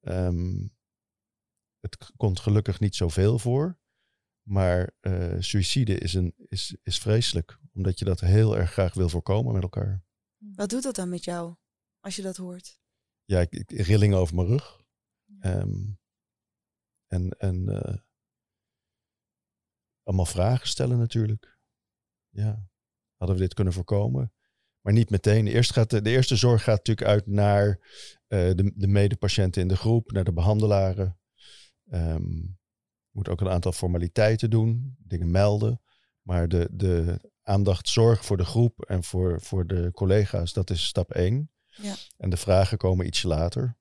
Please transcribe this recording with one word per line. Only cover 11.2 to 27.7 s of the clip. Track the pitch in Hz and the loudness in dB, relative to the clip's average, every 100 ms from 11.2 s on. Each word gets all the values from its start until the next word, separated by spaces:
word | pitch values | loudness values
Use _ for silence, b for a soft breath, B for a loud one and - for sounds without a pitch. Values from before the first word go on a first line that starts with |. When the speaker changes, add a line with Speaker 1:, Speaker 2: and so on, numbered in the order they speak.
Speaker 2:
jou, | 175 175 170 170 _ _ _ _ | -6 -8 -8 -14 _ _ _ _
als | 196 190 | -12 -10
je | |
dat | 190 185 | -10 -10
hoort? | 185 180 - _ _ _ _ _ | -12 -14 -20 _ _ _ _ _
Speaker 1:
Ja, | _ 95 | _ 0
ik, | 87 | 2
ik, | - 92 | -2 -12
rillingen | - 87 107 104 98 | -6 2 4 4 4
over | 87 85 | 2 0
mijn | 90 | 0
rug. | 127 - _ _ _ _ _ _ | 0 -2 _ _ _ _ _ _
Speaker 3:
Ja. | 202 95 92 | -8 -4 -2
Speaker 1:
Ehm, | 95 98 101 101 _ _ _ _ _ _ _ _ _ _ _ | -4 -6 -8 -12 _ _ _ _ _ _ _ _ _ _ _
en, | 92 92 - | -6 -6 -4
en, | 98 90 95 98 | -4 -4 -4 -6
eh, | - 98 _ _ _ _ _ _ _ _ _ _ _ _ _ _ _ _ _ _ _ _ | -6 -10 _ _ _ _ _ _ _ _ _ _ _ _ _ _ _ _ _ _ _ _
allemaal | - 92 87 | -4 -2 -2
vragen | 92 95 131 - | 0 0 0 -4
stellen | - 131 123 | -4 0 0
natuurlijk. | 117 117 107 110 _ _ _ _ _ _ _ _ _ | 0 -2 -2 -4 _ _ _ _ _ _ _ _ _
Ja, | 101 104 107 98 _ _ _ _ _ | -6 -4 -4 -10 _ _ _ _ _
hadden | 90 92 | -4 0
we | |
dit | 92 | -2
kunnen | - 95 | 0 -2
voorkomen? | 87 85 101 107 67 110 _ _ _ _ _ | -2 -2 -2 0 -2 -4 _ _ _ _ _
Maar | - | 2
niet | 107 113 | 2 4
meteen. | 98 - 110 107 | 0 2 2 4
Eerst | - 123 | 2 2
gaat | - 113 | 2 2
de, | 113 | 2
de | 104 | 2
eerste | 123 131 117 | 2 2 2
zorg | 123 117 | 4 4
gaat | - 107 | 4 0
natuurlijk | - 110 - | 0 -2 2
uit | 104 - | 2 2
naar, | 101 104 101 101 | 2 4 4 2